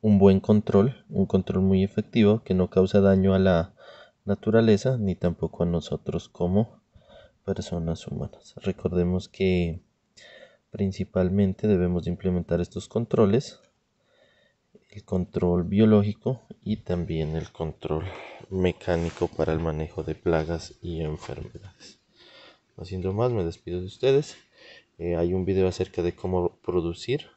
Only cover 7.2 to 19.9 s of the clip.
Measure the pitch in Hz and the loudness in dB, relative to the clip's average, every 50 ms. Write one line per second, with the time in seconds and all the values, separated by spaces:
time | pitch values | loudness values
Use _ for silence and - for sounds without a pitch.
7.2 | - _ _ _ _ - 98 - 95 - - 87 82 82 82 80 - - - - | -20 _ _ _ _ -6 -6 -6 -6 -8 -6 -6 -4 -4 -6 -6 -8 -12 -10 -8
8.2 | - - - - _ - _ - - 98 92 - - 87 87 90 87 87 90 92 | -8 -10 -12 -18 _ -20 _ -10 -8 -8 -8 -4 -6 -2 0 0 0 2 0 -2
9.2 | 85 - _ - 95 95 92 90 87 85 80 85 _ _ _ _ _ _ _ - | -4 -8 _ -2 0 2 2 2 0 -2 -4 -8 _ _ _ _ _ _ _ -20
10.2 | - - - - - - _ _ _ _ _ 110 104 95 95 - 92 - _ 95 | -20 -20 -20 -20 -20 -20 _ _ _ _ _ -4 -4 -4 -2 -4 -8 -4 _ 0
11.2 | 92 90 95 101 101 95 92 - - 107 104 90 90 87 90 87 80 85 87 - | 0 0 2 2 2 0 0 -2 0 2 2 2 2 0 0 -2 -2 -4 -6 -4
12.2 | - 92 90 90 85 - 85 85 87 - - 92 - - - 110 117 - - - | -2 -2 -2 -2 -2 -2 -2 -2 -2 -4 -6 -12 -14 -6 -4 -4 -4 -2 2 2
13.2 | 113 98 101 123 143 - - _ _ _ _ _ _ _ _ _ _ _ _ _ | 4 4 4 0 -2 -4 -16 _ _ _ _ _ _ _ _ _ _ _ _ _
14.2 | _ _ _ _ _ _ _ _ _ _ _ - _ _ _ 104 - - 98 92 | _ _ _ _ _ _ _ _ _ _ _ -20 _ _ _ -20 -12 -6 -4 -4
15.2 | 90 - _ - 92 90 87 90 87 87 98 101 110 107 107 104 101 104 104 _ | -4 -4 _ -2 0 0 0 0 0 0 2 4 4 6 6 4 4 2 -4 _
16.2 | _ 117 127 - _ _ - _ _ 98 107 107 - - 90 87 85 - 82 80 | _ -6 -6 -6 _ _ -20 _ _ -8 -8 -8 -4 -6 -4 -4 -4 -4 -4 -4
17.2 | 80 76 80 80 76 - _ - 82 80 - _ - - 78 78 87 95 - - | -4 -2 -4 -6 -8 -8 _ -10 -10 -10 -10 _ -6 -4 -4 -4 -4 -8 -12 -14
18.2 | - - - - - _ 95 95 92 90 85 - - - 90 82 85 82 - - | -18 -18 -20 -20 -16 _ -4 0 0 0 -2 -2 -4 -2 -2 0 -2 -4 -4 -4
19.2 | 87 85 - - 78 80 80 80 82 82 78 78 78 78 | -6 -6 -2 -4 -2 -2 0 -2 -2 -4 -4 -4 -6 -8